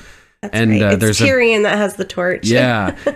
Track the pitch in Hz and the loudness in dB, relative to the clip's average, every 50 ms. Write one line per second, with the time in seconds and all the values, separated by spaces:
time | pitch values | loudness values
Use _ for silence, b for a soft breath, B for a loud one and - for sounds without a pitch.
0 | B B B B B B B B - - - 107 117 110 107 104 107 101 101 92 | B B B B B B B B -12 -6 -2 0 2 2 2 2 2 2 2 2
1 | 110 107 104 - 117 269 269 254 240 226 226 214 208 202 175 208 208 190 - - | 2 0 0 2 2 2 2 2 2 2 2 2 0 0 0 0 -2 -2 -4 -6
2 | 185 - - - 175 180 180 - - - 117 - 127 123 120 110 98 90 - B | -10 -8 -6 -4 -4 -4 -4 -2 -2 0 2 2 2 0 0 -2 -2 -4 -4 B
3 | B 190 - | B -6 -6